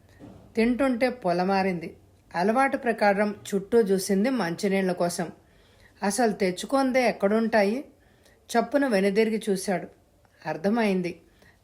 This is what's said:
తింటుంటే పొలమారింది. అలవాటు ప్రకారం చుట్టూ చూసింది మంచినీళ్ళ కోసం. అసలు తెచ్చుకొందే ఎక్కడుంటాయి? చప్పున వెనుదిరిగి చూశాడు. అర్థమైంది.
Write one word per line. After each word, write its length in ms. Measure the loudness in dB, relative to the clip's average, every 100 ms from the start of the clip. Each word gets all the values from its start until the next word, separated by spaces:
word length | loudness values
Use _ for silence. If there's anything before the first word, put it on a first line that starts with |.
| _ -20 -20 -20 -8 0
తింటుంటే 520 | 0 2 0 2 -2
పొలమారింది. 880 | -2 -2 0 0 0 0 -2 -8 -16 _ _ _
అలవాటు 420 | -2 0 2 2 0
ప్రకారం 580 | -2 2 2 2 0 -4 -6
చుట్టూ 260 | -6 0 2
చూసింది 500 | 2 0 0 0 0
మంచినీళ్ళ 600 | 0 -2 -2 -2 0 0
కోసం. 360 | 0 -2 -4 -8 -10 _ _ _ _ -20 -6
అసలు 300 | -4 0 0
తెచ్చుకొందే 760 | 0 -2 -2 -2 0 2 2 0
ఎక్కడుంటాయి? 760 | 2 0 0 2 2 2 0 -8 _ _ _ _ _
చప్పున 500 | -4 -2 0 0 2
వెనుదిరిగి 560 | 2 2 2 2 0 -2
చూశాడు. 380 | -4 -2 -4 -6 -18 _ _ _ _ -10
అర్థమైంది. 720 | -4 -2 0 2 0 -2 -8 _ _ _ _